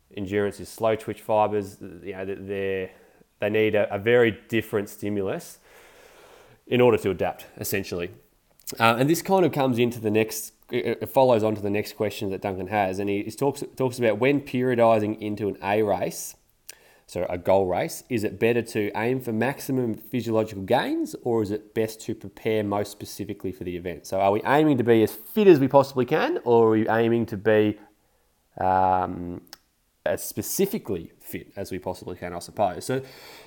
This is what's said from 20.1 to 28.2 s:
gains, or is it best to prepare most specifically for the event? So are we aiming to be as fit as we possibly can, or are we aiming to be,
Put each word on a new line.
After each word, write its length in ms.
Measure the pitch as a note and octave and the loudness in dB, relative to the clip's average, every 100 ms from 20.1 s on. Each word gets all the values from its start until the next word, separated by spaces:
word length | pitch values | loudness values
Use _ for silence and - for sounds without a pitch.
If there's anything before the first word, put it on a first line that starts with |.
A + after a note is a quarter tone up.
| B2+ A2+ A2 G#2+ G2 | -6 0 0 0 -4
gains, 520 | F#2+ B2 A3+ E4 D#4 - | 0 0 0 -4 -6 -6
or 200 | B2+ A2+ | -2 0
is 80 | G2 | 0
it 220 | G#2+ - | -4 -6
best 300 | A#2 A2 - | -4 -4 -4
to 120 | - | -10
prepare 480 | G#2 G2 - A#2 A2 | -10 -12 -8 -2 0
most 300 | G#2 G2+ G2+ | 0 -2 -4
specifically 580 | - G2 - G2 G2+ F#2+ | -8 -14 -12 -10 -8 -8
for 140 | F2+ | -8
the 100 | F2+ | -8
event? 320 | F2 F2 D#2 - | -6 -8 -10 -6
So 140 | F#2+ | 0
are 100 | G2 | 2
we 120 | G#2+ | 2
aiming 320 | G#2+ C#3 D#3 B2+ | 2 4 4 2
to 80 | |
be 180 | A#2 A2+ | 6 6
as 100 | G#2+ | 4
fit 340 | - - G#3+ G3 | 0 -4 4 8
as 120 | D3+ | 8
we 100 | C3+ | 8
possibly 360 | C#3 C3+ B2+ | 4 4 0
can, 340 | B2 D#3 C4 F4+ | 0 0 0 -2
or 220 | B2 A#2 A2+ | 4 6 6
are 40 | |
we 160 | A2 G#2+ | 4 2
aiming 380 | A2 A#2 A#2 A2 | 2 2 2 -2
to 120 | G2+ | -2
be, 400 | A2 G#2+ G#2+ - - _ _ _ | 4 4 4 0 -10 _ _ _